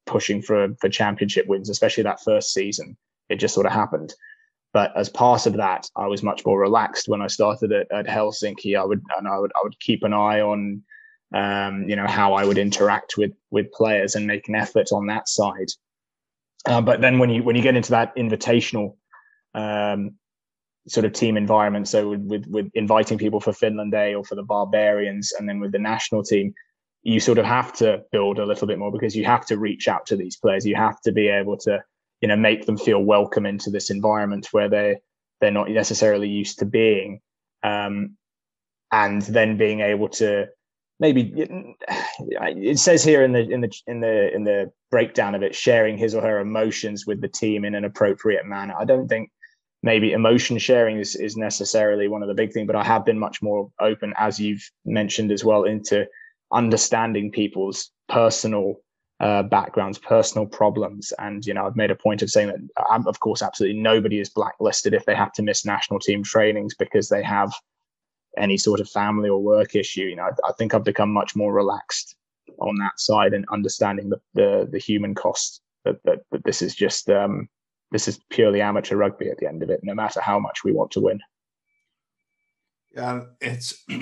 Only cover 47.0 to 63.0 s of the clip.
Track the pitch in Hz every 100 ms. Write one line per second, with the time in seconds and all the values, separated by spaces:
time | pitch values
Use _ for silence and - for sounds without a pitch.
47 | - 104 101 - 110 104 101 104 101 -
48 | 101 95 110 98 92 101 98 87 113 131
49 | 127 113 110 _ - _ _ _ 113 110
50 | 107 107 113 123 - 117 - 123 113 110
51 | 101 - 107 110 107 - 101 110 104 104
52 | 101 107 101 101 110 117 104 110 101 110
53 | 101 107 104 - 107 104 101 - 110 107
54 | 104 - 107 101 104 101 - _ - 110
55 | 101 - 107 101 110 104 98 107 - -
56 | 101 - - _ _ - 117 110 - 113
57 | 113 104 104 104 104 - 95 95 - _
58 | - 120 113 110 113 104 98 92 _ _
59 | _ - 104 104 98 101 - - 98 92
60 | - 117 110 - 104 - 104 110 95 101
61 | 98 - 104 101 113 98 98 117 107 -
62 | 107 104 104 - 104 95 - - - 113